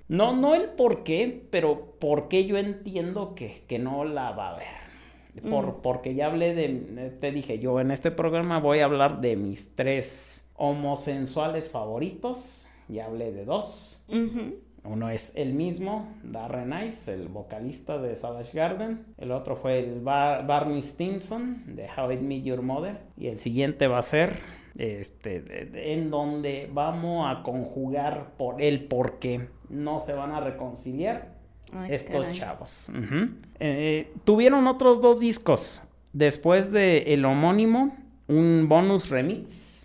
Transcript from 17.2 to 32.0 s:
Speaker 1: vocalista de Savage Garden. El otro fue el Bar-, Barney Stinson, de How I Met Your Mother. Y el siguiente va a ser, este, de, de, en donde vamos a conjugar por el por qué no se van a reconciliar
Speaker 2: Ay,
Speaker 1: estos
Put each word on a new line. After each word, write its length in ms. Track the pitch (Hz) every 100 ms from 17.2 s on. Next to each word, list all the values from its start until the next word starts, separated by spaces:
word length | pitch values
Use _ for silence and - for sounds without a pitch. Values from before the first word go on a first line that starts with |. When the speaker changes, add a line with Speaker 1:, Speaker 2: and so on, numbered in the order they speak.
| 87
Speaker 1:
vocalista 680 | 98 101 107 123 - - 151
de 160 | 127 113
Savage 380 | 120 120 120 156
Garden. 480 | 165 190 220 226 - -
El 140 | 123
otro 260 | 127 131 127
fue 220 | 135 131
el 220 | 123 120
Bar-, 460 | 123 143 143 135 135
Barney 360 | 147 147 147
Stinson, 800 | - - 175 196 - 226 247 240 - -
de 100 | - -
How 140 | 127
I 40 | 127
Met 240 | 139 135
Your 180 | 131 127
Mother. 360 | 127 135 180 208 - -
Y 120 | 123
el 100 | 110
siguiente 480 | 120 117 139 131 135
va 120 | 123
a 40 |
ser, 320 | 120 151 170 - - - - -
este, 640 | 117 101 98 - 110 90
de, 240 | - 92 -
de, 260 | - 151
en 160 | 156 156
donde 580 | 147 147 147 143 139 139
vamos 600 | 139 151 170 170 170 147
a 80 | 131
conjugar 880 | - 127 123 135 131 139 143 147 139 -
por 240 | 127 139
el 240 | 147 139
por 340 | 139 127 123 -
qué 280 | 127 123 123 - -
no 300 | 139 147 156
se 120 | 151
van 180 | 143 143
a 80 | 151
reconciliar 920 | 139 131 127 120 131 127 185 233 - - - - -
Speaker 2:
Ay, 220 | 185 185
Speaker 1:
estos 280 | 139